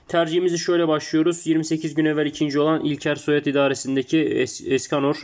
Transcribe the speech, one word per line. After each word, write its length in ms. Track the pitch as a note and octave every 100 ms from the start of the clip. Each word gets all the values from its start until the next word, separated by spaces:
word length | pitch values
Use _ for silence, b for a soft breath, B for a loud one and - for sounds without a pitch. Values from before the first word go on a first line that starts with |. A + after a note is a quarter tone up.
| -
Tercihimizi 500 | E3+ E3 F3 F3+ E3+
şöyle 300 | F3 F3 E3+
başlıyoruz. 580 | D#3 - D#3 D#3+ E3 D#3+
Yirmi 180 | D#3+
sekiz 300 | D#3+ D#3+ D#3+
gün 100 | D3
evvel 220 | D#3 D3+ D3
ikinci 340 | C#3+ D3+ C#3+
olan 240 | D3+ D#3+
İlker 320 | D3+ C#3+ D3+ C#3+
Soyat 300 | - D3 C#3+
idaresindeki 720 | C#3 C#3 C3+ - C3+ B2+ D#3+
Es-, 560 | D3 - B2+ - -
Eskanor, 460 | C3 - D3 C#3 D3+